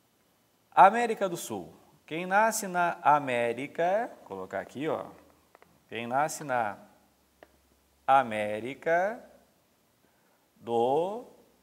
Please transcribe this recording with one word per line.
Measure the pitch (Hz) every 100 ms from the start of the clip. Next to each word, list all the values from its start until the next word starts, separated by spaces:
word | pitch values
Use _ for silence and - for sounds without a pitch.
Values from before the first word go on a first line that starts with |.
| _ _ _ _ _ _ _
América | - 185 233 233 226 196
do | 170
Sul. | - 104 80 - _ _ -
Quem | 156 185
nasce | 202 226 220 196
na | 180 175 -
América, | 135 147 135 120 120 117 139 - 175 202 254 -
vou | -
colocar | 95 95 98
aqui, | - 120 151
ó. | 107 95 - - _ _ - - _ -
Quem | 110 117
nasce | 131 156 -
na | 151 123 107 95 - _ _ _ _ _ - _ _ _ _ _ -
América | 135 123 107 104 107 120 139 165 170 196 233 - - _ _ _ _ _ _ _ _ _ _ _ _
do | 110 117 120 147 180 226 262 - _ _